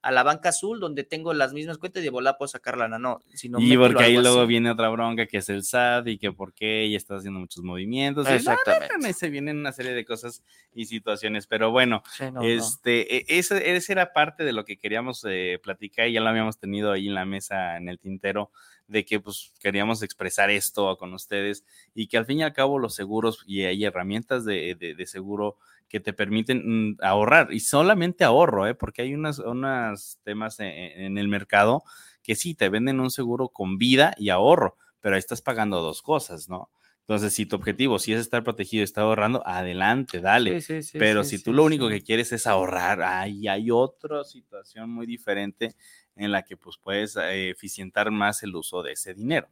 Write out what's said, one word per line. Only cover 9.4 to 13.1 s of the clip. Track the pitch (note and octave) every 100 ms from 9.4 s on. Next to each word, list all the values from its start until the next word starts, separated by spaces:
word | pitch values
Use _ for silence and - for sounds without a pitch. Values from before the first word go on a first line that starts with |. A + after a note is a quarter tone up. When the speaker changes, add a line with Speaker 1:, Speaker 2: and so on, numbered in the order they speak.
| D3 D3+
Speaker 2:
una | C#3+
serie | B2+ B2+
de | B2 A2
cosas | A2+ A#2+ A#2 _ _ _
y | A#2 A2
situaciones, | A2+ G#2+ G#2 G#2+ G#2+ F#2+
pero | G#2+ A2
bueno, | B2 B2 G#2+ -
Speaker 1:
Sí, | - C3+
no, | B2+ A2+
no. | A#2 A2 -
Speaker 2:
este, | B2 A#2 G#2+